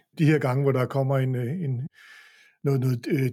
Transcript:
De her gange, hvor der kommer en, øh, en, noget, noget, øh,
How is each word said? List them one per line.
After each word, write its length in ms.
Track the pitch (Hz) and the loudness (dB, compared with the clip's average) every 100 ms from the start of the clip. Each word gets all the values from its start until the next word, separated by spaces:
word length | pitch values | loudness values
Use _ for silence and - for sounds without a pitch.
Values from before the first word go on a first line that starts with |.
| _ - | _ 0
De 60 | |
her 140 | 156 156 | 4 4
gange, 240 | 135 127 | 2 0
hvor 100 | 143 | 2
der 140 | 127 123 | 0 0
kommer 320 | 139 131 135 | -2 0 0
en, 160 | 131 | 0
øh, 180 | 123 120 180 | -2 -4 -4
en, 240 | 147 123 143 - - - - - _ _ | -4 -6 -8 -12 -20 -20 -20 -20 _ _
noget, 160 | 147 135 | -2 0
noget, 260 | 131 120 320 | 0 -2 -2
øh, 200 | 156 131 | 0 0